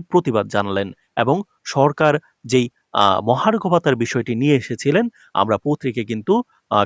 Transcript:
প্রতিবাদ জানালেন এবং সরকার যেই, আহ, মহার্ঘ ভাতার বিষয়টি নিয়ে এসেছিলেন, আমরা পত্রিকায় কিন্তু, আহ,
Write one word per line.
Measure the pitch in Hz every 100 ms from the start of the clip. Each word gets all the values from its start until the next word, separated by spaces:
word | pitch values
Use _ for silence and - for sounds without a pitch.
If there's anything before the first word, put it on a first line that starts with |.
প্রতিবাদ | 170 180 143 110 101
জানালেন | 104 101 98 98 - _ -
এবং | 117 180 - _ -
সরকার | 143 143 - 156 170 - _ 120
যেই, | 127 120 _ _
আহ, | - 101 95
মহার্ঘ | 110 127 220 220 185
ভাতার | 175 151 120
বিষয়টি | 113 127 117 117
নিয়ে | 143 135
এসেছিলেন, | - 117 139 175 240 - _
আমরা | 95 107 101
পত্রিকায় | 147 156 131 117 107
কিন্তু, | 110 104 226 - _ -
আহ, | 104